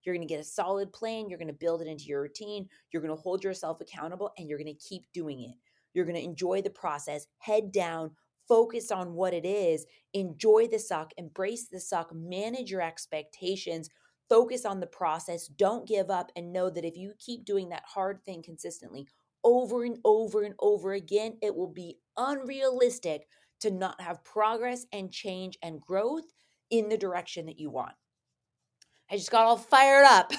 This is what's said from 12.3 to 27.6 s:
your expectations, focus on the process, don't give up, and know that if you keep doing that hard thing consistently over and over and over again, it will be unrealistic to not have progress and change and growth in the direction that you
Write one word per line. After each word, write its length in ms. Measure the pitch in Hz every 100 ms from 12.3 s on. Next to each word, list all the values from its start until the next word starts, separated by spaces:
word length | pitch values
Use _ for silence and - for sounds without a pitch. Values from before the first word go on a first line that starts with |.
| 180 214 247 247
your 120 | 190
expectations, 1080 | 165 - - 156 151 - 180 190 175 165 160 _ _ _ _
focus 360 | 226 233 247 233
on 160 | 190
the 60 | 175
process, 600 | - 170 160 160 170 -
don't 400 | - 196 233 -
give 240 | 214 -
up, 200 | 190 170 -
and 180 | 170
know 160 | 185 185
that 160 | 170 165
if 100 | 170
you 180 | 196 208
keep 260 | - 240
doing 260 | 240 202 180
that 160 | 165 -
hard 380 | 202 190 190
thing 200 | - 175
consistently 640 | 165 196 170 - - - 139 _ _ _
over 400 | 233 247 240 240
and 140 | 240 226
over 400 | 214 214 226 202
and 100 | 208 196
over 340 | 208 208 185
again, 440 | 196 165 202 220 220
it 140 | 208 -
will 160 | 180
be 260 | 160 170 - _ -
unrealistic 1120 | 262 277 262 269 269 254 247 247 170 151 - _ _ _
to 120 | 220
not 280 | 185 185 -
have 240 | 175 170
progress 600 | - 214 214 226 247 247 247
and 200 | 202 190
change 460 | - 202 185 185 -
and 180 | 170 156
growth 500 | - 185 226 320 320 _ _ _ _
in 200 | 226 214
the 80 | 214
direction 500 | 196 175 175 175 160
that 120 |
you 120 | 160